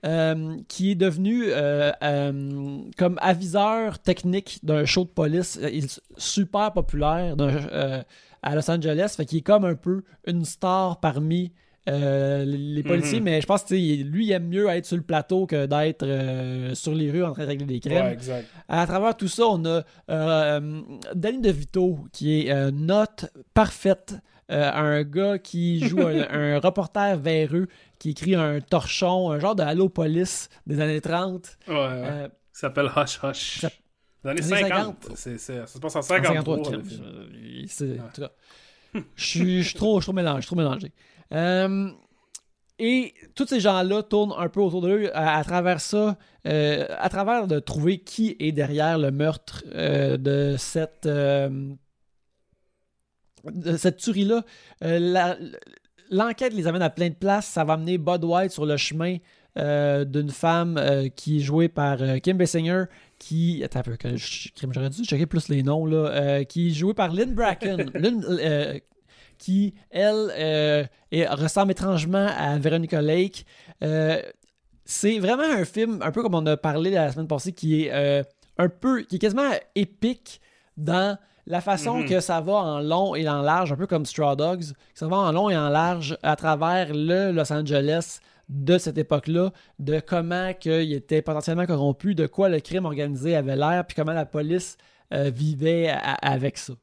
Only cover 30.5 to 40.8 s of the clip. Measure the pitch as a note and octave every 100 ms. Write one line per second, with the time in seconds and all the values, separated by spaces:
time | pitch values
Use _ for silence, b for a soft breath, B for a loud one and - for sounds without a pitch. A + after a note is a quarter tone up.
30.5 | b - D3 D3+ D3+ - E3 F#3+ F#3 -
31.5 | - - D#3 C3+ B2+ B2+ D3 C#3 _ _
32.5 | - C#3 C#3 C#3 D3 C#3+ - C#3 C#3 -
33.5 | - E3 - _ _ _ _ C3+ D3+ D#3+
34.5 | G3 G3+ F#3 G#3+ - - - B2 A#2 -
35.5 | B2+ A2+ C3 D#3 D3+ C3+ F3+ F3 D#3+ C#3
36.5 | - D3 C3+ - A2 - - - A2+ A2+
37.5 | B2 D3 - C#3+ B2 A2+ - C#3 _ b
38.5 | b b b b G#3+ - - - E3 F3+
39.5 | F3+ F3 - G#3 G#3 E3 F#3+ E3+ C#3 B2
40.5 | F3 D3 C3+